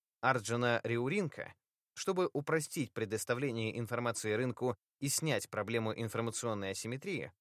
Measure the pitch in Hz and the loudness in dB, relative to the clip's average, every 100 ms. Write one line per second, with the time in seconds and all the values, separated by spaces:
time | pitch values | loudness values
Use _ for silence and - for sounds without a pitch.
0 | _ _ 123 127 104 120 123 117 113 117 | _ _ 2 2 2 2 4 4 2 0
1 | 127 202 160 - - - _ _ _ - | 2 0 0 -4 -12 -14 _ _ _ -6
2 | - 185 180 143 143 160 151 - 117 - | -2 2 2 0 0 0 0 -2 -2 -2
3 | 107 110 - 123 143 113 110 117 113 120 | -2 0 0 0 0 0 -2 -2 -2 0
4 | 120 - 110 107 127 - 127 110 _ _ | 0 0 0 2 2 0 -2 -2 _ _
5 | 139 - 156 110 - 107 101 117 110 - | -2 0 2 0 0 -4 0 0 0 0
6 | 113 113 117 - 120 104 98 95 110 131 | -2 0 -2 -2 -2 -2 -2 -4 -4 -6
7 | 180 147 67 - | -4 -6 -6 -12